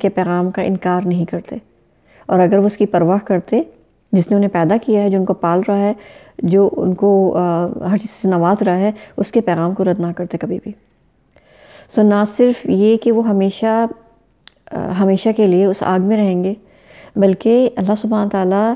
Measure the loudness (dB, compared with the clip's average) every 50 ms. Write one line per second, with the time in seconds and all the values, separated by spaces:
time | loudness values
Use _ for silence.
0 | -2 -2 -2 -2 -2 -2 0 -2 -2 -2 -4 -4 -2 -2 -2 -2 -2 -2 -2 -2
1 | 0 -2 -2 -2 -2 -4 -6 -8 -10 -10 -14 -14 -16 _ _ _ _ _ _ _
2 | _ _ _ _ -6 -2 2 2 2 4 4 2 2 2 0 0 -2 0 0 2
3 | 2 2 0 0 0 -2 -2 -2 -2 -2 -2 -2 -2 -4 -10 _ _ _ _ _
4 | _ _ 0 0 2 2 2 0 0 0 0 0 0 2 0 0 0 0 0 2
5 | 2 2 0 0 0 -2 -2 -2 -2 0 0 0 0 0 0 0 0 -2 -2 -4
6 | -10 -20 -20 -20 -20 -20 _ -6 -2 2 2 4 2 2 0 0 -2 -2 -2 0
7 | 2 2 2 4 2 2 0 0 0 0 0 -2 -2 -4 -6 -6 -4 -2 -2 -2
8 | -2 -6 -10 -4 -2 0 0 2 2 2 0 0 0 0 0 0 0 -2 -4 -6
9 | -12 -10 -6 -6 -4 -2 -2 -2 0 0 -2 -2 -2 -2 -2 -2 -2 -2 -2 -2
10 | -4 -6 -6 -8 -8 -8 -8 -8 -8 -6 -8 -8 -10 -12 -16 -18 _ _ _ _
11 | _ _ _ _ _ _ _ _ _ _ _ _ -20 -20 -20 -20 -16 _ 0 2
12 | 4 4 4 2 0 0 0 2 2 2 2 0 -2 -2 0 2 4 2 2 2
13 | 2 0 0 0 0 0 0 0 0 0 -2 -2 -2 -2 0 0 -2 -2 -6 -10
14 | -20 _ _ _ _ _ _ _ -20 -20 _ _ -18 -14 -10 -8 -8 -4 -2 0
15 | 2 2 2 0 0 0 0 2 2 2 4 4 2 2 0 -2 -2 -2 0 0
16 | 0 0 0 2 0 0 0 0 -2 -2 -4 -8 -12 _ _ _ _ -20 -20 -20
17 | -18 -8 -2 2 2 2 2 2 2 2 2 4 2 2 0 -2 -2 -2 -2 -2
18 | -2 -2 -2 -2 -2 -2 -2 -2 0 0 0 0 0 -2 -2